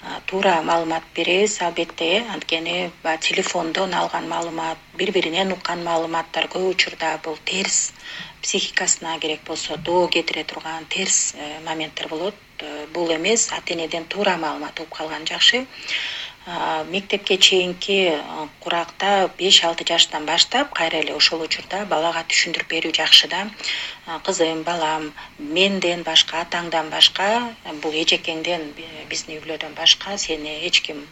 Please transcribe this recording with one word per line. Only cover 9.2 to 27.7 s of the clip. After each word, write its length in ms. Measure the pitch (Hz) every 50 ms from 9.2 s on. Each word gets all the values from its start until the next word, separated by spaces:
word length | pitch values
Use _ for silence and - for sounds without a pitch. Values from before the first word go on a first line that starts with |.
| 160 156 156 151 -
болсо 340 | - 165 156 - - 156
доо 300 | 151 - - 170 180 180
кетире 360 | 165 - 170 160 - - 165 156
турган 420 | - - 151 - 160 160 165 156
терс, 500 | - - 185 190 196 - - - - -
э, 240 | - 147 147 151 156 156
моменттер 420 | 165 160 160 156 151 - - -
болот. 280 | 151 160 156 170 196 208 - - - - -
Э, 280 | 151 151 147 147 151 151 156
бул 180 | 175 175 165 165
эмес, 380 | 156 165 196 226 233 - -
ата-энеден 540 | - 160 - - 175 165 165 156 170 170 160
туура 320 | - - 190 202 196 180
маалымат 420 | 165 160 151 143 143 147 147 - -
угуп 140 | 160 - -
калган 280 | - 156 156 156 151 156
жакшы. 420 | 160 175 170 - - 226 247 262 262 - - - - - - - - - - - - - - -
А, 360 | 180 175 165 160 160 160 160 156
мектепке 540 | 160 170 196 196 - 214 196 - - 196
чейинки, 760 | 185 - - 196 185 180 180 175 180 - - 196 196 190 175 156
а, 340 | 147 147 - 160 160 156 147 - -
куракта 720 | - 175 175 170 170 - - - - 196 202 196 185 170 -
беш-алты 460 | - 175 190 196 - - 170 165 170 165
жаштан 440 | - 170 165 - - - 156 151
баштап 460 | 151 160 170 - - - 247 294 285 -
кайра 260 | - 165 165 165 160
эле 140 | 151 147 151
ошол 260 | 151 - - 170 160
учурда 440 | 160 151 - - - - - 196 208 196
балага 320 | 170 151 160 170 165 165 165 -
түшүндүрүп 400 | - - - 175 165 156 - -
берүү 240 | 160 165 160 165 156
жакшы 340 | - 156 156 - - -
да. 200 | 151 160 180 202 214 208 - - - - - - - - - -
А, 140 | - 165 156
«Кызым, 420 | - - 185 170 165 160 160 160
балам, 500 | 156 165 175 170 160 156 156 156 156 151 151 - - - - -
менден 640 | 147 143 156 180 190 202 196 190 175 175 175 175 170
башка, 400 | 165 160 160 - - - 160 170
атаңдан 460 | - - 175 170 170 165 160 156 156 156
башка, 560 | 160 160 - - - 185 202 220 233 240 233 226 - - 170